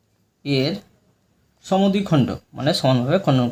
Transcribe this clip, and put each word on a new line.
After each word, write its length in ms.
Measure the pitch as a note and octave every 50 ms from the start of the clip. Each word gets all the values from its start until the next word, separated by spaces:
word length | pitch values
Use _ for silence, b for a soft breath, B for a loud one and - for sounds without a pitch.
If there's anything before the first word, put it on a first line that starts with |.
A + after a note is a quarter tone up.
| _ _ _ _ _ _ _ _ -
এর 280 | C#3+ C#3 C3 C3 D#3 G3 G#3 - _ _ _ _ _ _ _ _ _ _ _ _ _ _ _ -
সমদ্বিখণ্ড, 640 | - F#3+ F#3+ G3 G3+ F#3 G#3 G3 - D#3+ C#3 A2+ - - - _ _ -
মানে 140 | A#2 B2+ D3+ F3 -
সমানভাবে 380 | - C3 C3 B2 A#2+ C3+ E3 G3 G3
খণ্ডন 220 | D#3 C3+ B2+ B2 A#2+